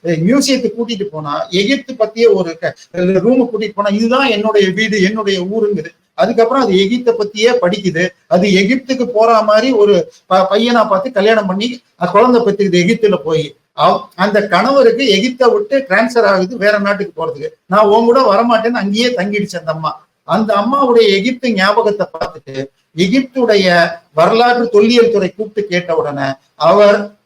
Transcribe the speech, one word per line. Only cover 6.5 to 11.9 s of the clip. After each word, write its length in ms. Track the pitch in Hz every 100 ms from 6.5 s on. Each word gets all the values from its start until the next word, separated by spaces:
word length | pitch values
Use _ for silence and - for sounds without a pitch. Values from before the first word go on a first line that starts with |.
| 269
அது 100 | 226
எகிப்தை 400 | 185 196 247 247 226
பத்தியே 380 | 208 208 226 247
படிக்குது. 460 | 175 196 185 160 180 - _
அது 200 | 180 202
எகிப்துக்கு 580 | 185 196 262 - 254 240
போற 360 | 208 226 226
மாதிரி 300 | 208 214 254
ஒரு 400 | 233 208 185 160 - -
ப-, 220 | 190 190
பையனா 380 | 208 233 240 208
பார்த்து 240 | 190 180
கல்யாணம் 360 | 196 208 220 190
பண்ணி, 340 | 190 240 247 _